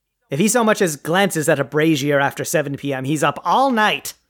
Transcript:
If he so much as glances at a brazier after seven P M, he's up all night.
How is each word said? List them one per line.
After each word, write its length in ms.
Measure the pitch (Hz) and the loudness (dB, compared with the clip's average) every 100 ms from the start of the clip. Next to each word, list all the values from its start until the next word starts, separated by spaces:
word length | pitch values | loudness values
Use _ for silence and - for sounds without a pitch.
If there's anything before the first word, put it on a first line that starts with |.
| _ _ - | _ _ -8
If 80 | 139 | 0
he 100 | 208 | 2
so 140 | 240 | 2
much 180 | 220 208 | 2 2
as 140 | 185 147 | 0 -2
glances 520 | 147 180 202 160 147 | -2 0 0 0 0
at 100 | 143 | 0
a 60 | |
brazier 560 | 131 151 160 151 143 143 | 0 0 2 2 2 0
after 240 | 139 - | 0 -2
seven 320 | 135 165 143 139 | -4 -2 -2 -6
P 160 | 139 | -6
M, 120 | 131 | -6
he's 180 | 131 151 | -4 -2
up 180 | 151 143 | 0 -2
all 260 | - 208 277 | 0 2 2
night. 440 | 226 208 147 - - | 2 0 -2 -6 -16